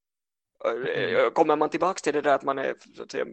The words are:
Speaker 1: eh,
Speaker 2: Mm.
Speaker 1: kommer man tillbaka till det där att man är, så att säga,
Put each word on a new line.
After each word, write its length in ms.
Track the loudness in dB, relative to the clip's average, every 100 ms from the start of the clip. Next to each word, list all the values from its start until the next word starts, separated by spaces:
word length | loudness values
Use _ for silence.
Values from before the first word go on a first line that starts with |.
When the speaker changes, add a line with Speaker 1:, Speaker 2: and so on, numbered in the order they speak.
| _ _ _ _ _ _ -4
Speaker 1:
eh, 380 | -2 -4 -2
Speaker 2:
Mm. 280 | 0 2 2
Speaker 1:
kommer 220 | 4 2 4
man 140 | 0
tillbaka 300 | 0 -2 0
till 140 | -2
det 80 | 0
där 140 | 2 2
att 80 |
man 160 | 0 -2
är, 160 | -4 -6 -12 -18
så 80 |
att 80 | -10
säga, 140 | -6 -6